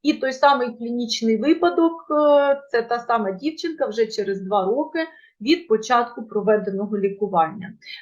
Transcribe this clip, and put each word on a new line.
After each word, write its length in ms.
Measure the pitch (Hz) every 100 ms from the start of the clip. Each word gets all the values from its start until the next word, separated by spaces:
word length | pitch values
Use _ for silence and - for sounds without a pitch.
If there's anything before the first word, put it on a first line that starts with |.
І 100 | 285
той 200 | - 262
самий 440 | 254 285 269 247 -
клінічний 600 | 233 240 233 - 226 220
випадок, 720 | 269 330 349 349 330 330 -
е, 500 | 302 294 285 285 277 -
це 100 | 233
та 180 | 226 240
сама 320 | 240 233 202
дівчинка 560 | 185 285 311 339 311 254
вже 180 | 214 220
через 360 | 220 196 196
два 240 | 185 202 190
роки 340 | 247 311 330 330 - _ _
від 260 | 214 349 -
початку 560 | 220 220 240 240 -
проведеного 760 | 220 208 196 214 196 190 208 208
лікування. 760 | 196 196 202 180 160 147 180 - - -